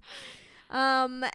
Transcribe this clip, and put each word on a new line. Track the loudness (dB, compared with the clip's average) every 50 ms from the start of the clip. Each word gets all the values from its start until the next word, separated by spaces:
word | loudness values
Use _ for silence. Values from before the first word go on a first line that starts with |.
| -20 -18 -16 -16 -16 -16 -18 -20 -20 -20 -20 -20 -12 -6
Um, | -2 2 2 4 4 4 4 2 0 -2 -4 -4 -6